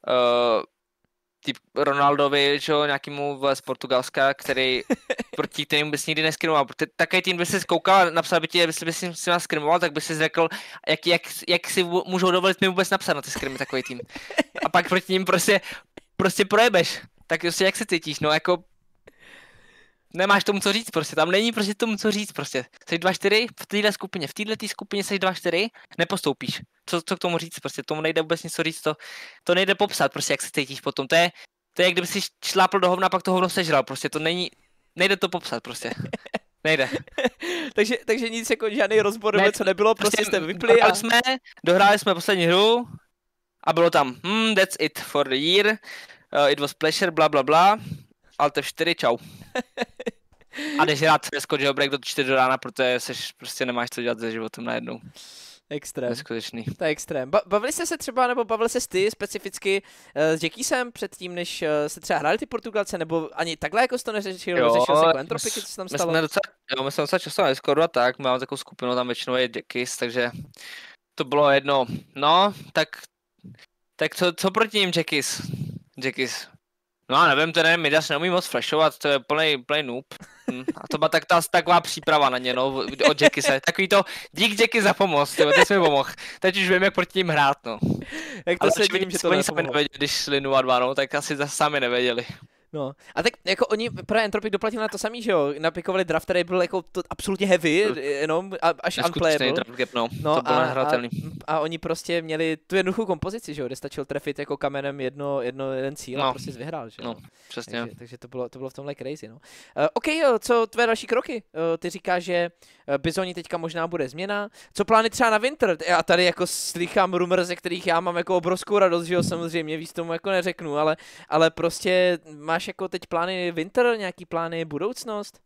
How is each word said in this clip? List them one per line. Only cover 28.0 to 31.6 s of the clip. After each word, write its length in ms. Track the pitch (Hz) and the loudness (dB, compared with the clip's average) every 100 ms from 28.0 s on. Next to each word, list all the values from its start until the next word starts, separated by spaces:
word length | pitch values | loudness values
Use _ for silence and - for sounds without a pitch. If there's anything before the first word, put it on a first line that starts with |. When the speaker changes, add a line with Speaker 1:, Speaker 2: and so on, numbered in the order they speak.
Speaker 1:
nejde 220 | 156 165 | -2 -2
vůbec 200 | 160 165 | -2 -4
nic 120 | 165 | -4
co 80 | - | -4
říct, 180 | 160 160 | -4 -2
to, 160 | 156 151 - - - - | -4 -4 -12 -18 -20 -8
to 100 | - | 0
nejde 200 | 175 190 | 2 2
popsat, 380 | 196 202 - 139 | 2 0 2 0
prostě 200 | 151 - | 0 -4
jak 100 | 139 | -4
se 80 | - | -4
cítíš 260 | - 135 139 | -6 -6 -6
potom, 260 | - - 135 | -6 -6 2
to 80 | |
je, 160 | 165 175 - - _ | 4 2 -2 -20 _